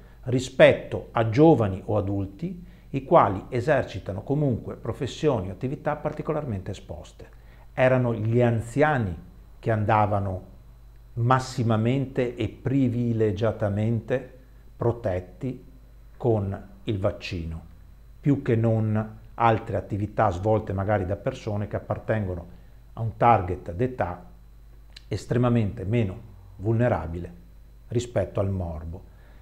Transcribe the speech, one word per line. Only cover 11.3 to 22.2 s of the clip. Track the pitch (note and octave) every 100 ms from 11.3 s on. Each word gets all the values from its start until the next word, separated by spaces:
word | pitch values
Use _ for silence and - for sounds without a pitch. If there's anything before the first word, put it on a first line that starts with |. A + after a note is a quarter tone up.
| C3 B2+ - A2+ A2 A2+ C3+ C3 - A#2+ A#2+
e | G#2+
privilegiatamente | - A#2+ C#3 B2+ A2+ A#2+ A2+ G#2+ F#2+ A2+ G#2+ G#2 G2+ A2 A#2 - B2+ B2+ - - - - -
protetti | A#2 A2+ G2+ F#2 - - B2+ B2 - - - - - -
con | B2+ A2 G2 G2 - -
il | - G2+
vaccino, | G2+ - - F2+ D#2+ D#2+ - - - - - -
più | C#3+ C#3
che | C3+ A2+
non | A2+ A2 A2 G#2+ G#2+ - - -
altre | A#2 G#2+ - F#2+
attività | - G2+ G#2 - A2
svolte | F2+ G#2+ A2 -
magari | F#2+ G2 G#2 F2
da | G2+
persone | C3+ - A2+ G#2 G#2
che | A2
appartengono | - A2 - A2